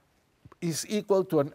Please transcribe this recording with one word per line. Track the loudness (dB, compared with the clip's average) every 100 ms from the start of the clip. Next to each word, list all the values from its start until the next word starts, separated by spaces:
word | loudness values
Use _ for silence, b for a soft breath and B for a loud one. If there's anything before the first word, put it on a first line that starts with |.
| b _ _ _ -20 -8
is | -6 -6 -4
equal | -4 2 2
to | 2 0
an | 0